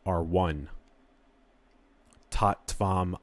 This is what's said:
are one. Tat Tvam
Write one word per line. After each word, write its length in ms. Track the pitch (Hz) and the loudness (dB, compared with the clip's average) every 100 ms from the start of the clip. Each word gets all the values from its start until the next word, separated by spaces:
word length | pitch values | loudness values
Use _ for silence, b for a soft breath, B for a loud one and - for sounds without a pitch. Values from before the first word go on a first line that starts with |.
are 200 | 95 87 | -2 -2
one. 460 | 82 90 90 76 69 - - _ _ _ _ _ _ _ _ _ _ _ _ - - | 2 2 2 -2 -8 -14 -18 _ _ _ _ _ _ _ _ _ _ _ _ -20 -4
Tat 340 | - 104 - - | 0 2 0 -6
Tvam 520 | - 98 92 90 90 | -2 0 2 0 -4